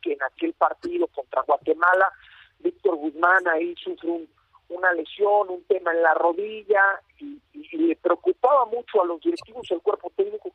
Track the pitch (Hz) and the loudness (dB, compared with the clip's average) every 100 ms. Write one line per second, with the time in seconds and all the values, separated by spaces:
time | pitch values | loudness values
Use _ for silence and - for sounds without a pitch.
0 | 170 147 135 - 165 - 160 - 175 175 | -6 -4 -6 -4 -6 0 -2 -2 -6 -4
1 | 165 - - 131 - - - 156 175 185 | -4 -6 -6 -4 0 0 0 2 4 4
2 | 190 - - - _ _ 175 - 196 160 | 2 -2 -18 -20 _ _ -6 -2 -2 -2
3 | 151 147 175 185 180 160 175 170 185 165 | -4 0 4 4 2 0 -2 -6 -10 -8
4 | 170 170 160 _ _ _ - - 185 170 | -6 -6 -8 _ _ _ -16 -2 0 0
5 | 156 - 208 208 190 180 - 185 175 165 | -4 0 2 2 0 -6 -2 -2 0 2
6 | 165 151 170 170 214 214 202 202 196 196 | 4 4 2 0 -6 -8 0 2 2 0
7 | - _ 294 294 _ 294 311 320 330 311 | -8 _ -18 -18 _ -20 -10 -2 0 0
8 | - 339 370 - - 285 233 233 - - | -2 -2 -2 0 2 4 2 -4 -2 -2
9 | 175 170 339 - - 240 - 339 - - | 0 -2 -4 -4 -8 -16 -6 -4 -2 -4
10 | 349 - 403 415 - | -4 -4 -4 -6 -10